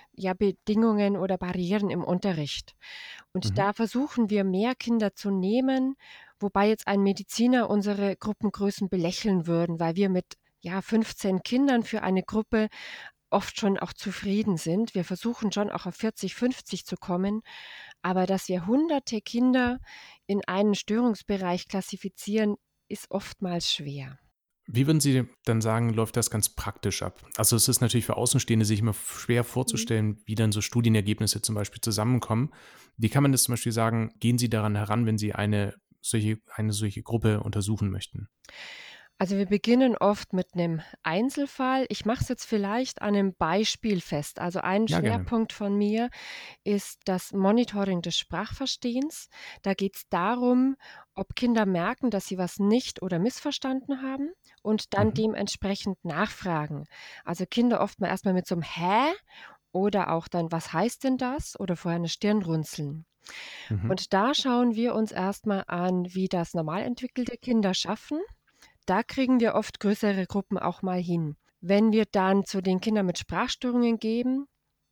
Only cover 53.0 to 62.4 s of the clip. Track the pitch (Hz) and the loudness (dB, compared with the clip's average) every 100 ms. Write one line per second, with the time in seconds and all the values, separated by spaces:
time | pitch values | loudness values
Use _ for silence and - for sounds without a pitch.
53 | 185 170 214 - 294 277 269 262 269 269 | -4 0 0 -2 -6 -4 -4 -4 -4 -6
54 | 262 269 285 370 _ _ - 214 - 196 | -4 -6 -6 -10 _ _ -2 -2 0 2
55 | 214 214 220 - 202 - 190 196 208 185 | 2 2 0 0 -4 -4 -4 -4 -6 -6
56 | 170 156 214 - 185 160 151 147 151 - | -6 -4 -4 -4 -4 -2 -4 -8 -12 -18
57 | - - - 170 185 - 240 226 202 - | -20 -14 -8 -6 -2 2 2 4 0 -2
58 | 185 190 202 185 - 175 151 - 175 214 | -4 0 0 0 0 -2 -4 -4 2 2
59 | 294 403 _ - - - _ 180 202 202 | 2 0 _ -20 -20 -20 _ -2 2 2
60 | 175 165 - 175 165 165 - 165 220 - | 0 -2 -2 -2 -2 -2 -2 0 0 0
61 | 269 254 247 285 - - 185 170 175 170 | -2 0 -2 -4 -6 -6 -4 -2 -2 -2
62 | 170 - 208 214 | -4 -2 0 0